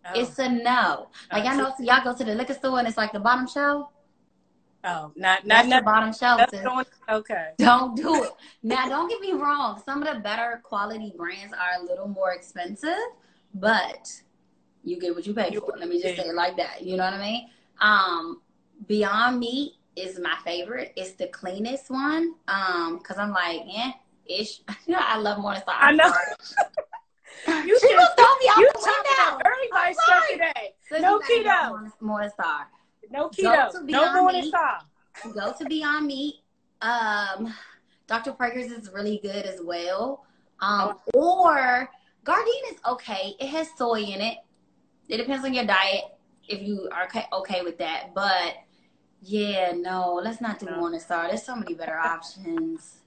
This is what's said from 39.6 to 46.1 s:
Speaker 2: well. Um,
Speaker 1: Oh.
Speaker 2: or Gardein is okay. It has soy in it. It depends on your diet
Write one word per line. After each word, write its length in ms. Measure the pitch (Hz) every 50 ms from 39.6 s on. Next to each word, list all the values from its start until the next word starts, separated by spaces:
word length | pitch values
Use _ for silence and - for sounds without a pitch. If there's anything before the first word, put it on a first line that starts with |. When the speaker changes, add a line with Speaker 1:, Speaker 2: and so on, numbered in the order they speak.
Speaker 2:
well. 640 | 170 170 175 170 170 175 190 196 226 262 277 - - _ _ _ _ _ _ _
Um, 360 | 196 196 208 202 196 208 208 - _ - -
Speaker 1:
Oh. 300 | 254 311 339 370 370 359
Speaker 2:
or 440 | 330 302 277 262 247 247 247 262 - - _ _ _ _ _ _
Gardein 460 | - 339 415 453 440 494 554 523 480
is 60 | 311 - -
okay. 500 | 240 247 240 - - 208 190 190 196 202 -
It 80 | 269
has 220 | 277 285 320 320 320 -
soy 240 | - 254 233 226 220
in 180 | 208 202 196 196
it. 200 | 208 226 226 - - _ _ _ _ _ _ _ _ _ _ _ _
It 100 | _ -
depends 280 | 220 240 254 277 269 262
on 80 | 269 262
your 120 | 254 233
diet 380 | 208 196 190 - 294 - 196 - -